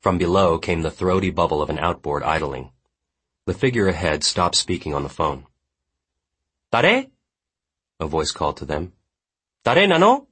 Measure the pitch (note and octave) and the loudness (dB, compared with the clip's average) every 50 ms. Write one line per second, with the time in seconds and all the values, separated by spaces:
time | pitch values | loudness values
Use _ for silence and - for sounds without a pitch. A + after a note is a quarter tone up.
0 | _ - F#2 F2 F2+ F2 F2 F#2+ G2 F2+ E2 E2 - - F2+ E2 E2 F2+ - - | _ 0 0 2 0 2 2 4 4 4 2 0 -2 -4 -4 -2 -2 -6 -6 -2
1 | F#2 F#2 F2+ F#2+ F#2+ F#2+ D#2+ D#2 E2+ E2 D#2+ D2+ D2+ D2 D#2 D2+ D2 F2 E2+ - | -2 0 0 0 0 -2 0 0 0 0 0 -2 -2 -4 -4 -2 -2 -2 -2 -2
2 | _ D2 D2 D2 C#2 D2+ D#2 D#2+ D#2 C#2+ C2+ B1+ B1+ B1+ _ _ _ _ _ _ | _ -6 -6 -4 -2 -2 -2 -2 -2 -4 -8 -8 -12 -14 _ _ _ _ _ _
3 | _ _ _ _ _ _ _ _ _ - F#2 - - C3+ B2 A#2 G2+ F#2+ F2+ D#2 | _ _ _ _ _ _ _ _ _ -8 -6 -2 0 -2 0 2 0 0 0 0
4 | E2+ E2 D2+ D2 - - - - F2 F2 - - - - F#2 F2 - D#2+ D2 C#2 | 0 -2 -2 0 -2 -4 -2 0 0 0 0 -2 -2 -2 -4 -6 -6 -6 -6 -4
5 | C#2+ C#2 - - E2 D2+ C#2+ C2+ C2 _ _ _ _ _ _ _ _ _ _ _ | -6 -6 -6 -4 -4 -4 -4 -6 -12 _ _ _ _ _ _ _ _ _ _ _
6 | _ _ _ _ _ _ _ _ _ _ _ _ _ _ - A2+ B2 F3 A3 B3+ | _ _ _ _ _ _ _ _ _ _ _ _ _ _ 0 2 4 4 2 2
7 | C4+ - _ _ _ _ _ _ _ _ _ _ _ _ _ _ _ _ _ _ | -2 -6 _ _ _ _ _ _ _ _ _ _ _ _ _ _ _ _ _ _
8 | E2+ D#2+ D2 D#2+ D#2 D2+ - - D#2+ D2 D2 - - C2+ D2+ D2+ E2 F#2 - _ | -8 -4 -2 -2 -2 -2 -4 -4 -4 -4 -4 -6 -8 -8 -6 -6 -6 -8 -14 _
9 | _ _ _ _ _ _ _ _ _ _ _ _ _ - A#2+ D3+ G3 G#3 F3+ D#3+ | _ _ _ _ _ _ _ _ _ _ _ _ _ 2 4 4 4 4 4 6
10 | F3+ G#3 B3 C#4+ C#4 _ | 6 6 6 4 0 _